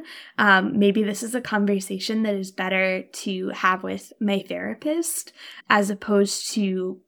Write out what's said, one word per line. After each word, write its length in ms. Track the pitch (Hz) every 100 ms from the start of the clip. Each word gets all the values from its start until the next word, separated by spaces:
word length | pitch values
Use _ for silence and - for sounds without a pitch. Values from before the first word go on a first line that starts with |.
| 311 - - -
Um, 420 | 208 190 190 208
maybe 240 | 202 202
this 180 | 208 208
is 120 | 226 240
a 60 |
conversation 840 | 240 214 202 202 190 190 185 220
that 120 | 220 202
is 140 | 190
better 520 | - 185 190 190 185
to 460 | - - - 185 190
have 340 | - 185 190
with 300 | 190 196 - -
my 180 | 202 196 -
therapist 840 | 180 202 220 302 330 330 - - - - - -
as 200 | 214 202
opposed 640 | 202 - 202 202 - -
to 480 | - 196 185 185 185